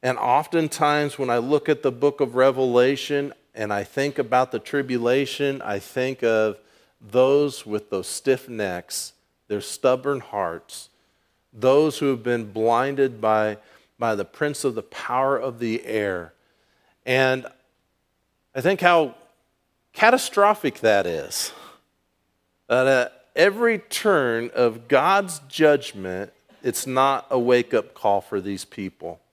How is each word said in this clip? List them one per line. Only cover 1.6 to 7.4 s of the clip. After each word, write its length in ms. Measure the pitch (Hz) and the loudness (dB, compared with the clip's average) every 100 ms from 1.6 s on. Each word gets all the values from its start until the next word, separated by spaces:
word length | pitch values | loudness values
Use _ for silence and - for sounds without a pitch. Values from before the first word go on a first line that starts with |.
| 143 | 0
at 140 | 147 | -2
the 80 | 135 | -2
book 300 | 120 143 139 | 0 -2 0
of 160 | 131 123 | -2 2
Revelation 960 | 131 131 131 123 127 139 - 143 143 - _ - | 2 2 2 4 2 0 -4 -6 -6 -12 _ -10
and 140 | 107 | -4
I 120 | 101 | -4
think 340 | 101 - 143 139 | -4 -4 -4 -4
about 340 | 120 117 110 | 0 0 0
the 60 | 113 | -4
tribulation, 1040 | - 143 131 123 117 131 135 - 143 139 | -6 -6 -4 -2 0 0 -2 -4 -4 -4
I 160 | - 101 | -6 -8
think 440 | - - 127 131 | -8 -6 -4 -2
of 360 | 117 110 110 101 _ _ _ _ | 0 2 0 -2 _ _ _ _
those 640 | 110 117 131 143 | -4 2 4 4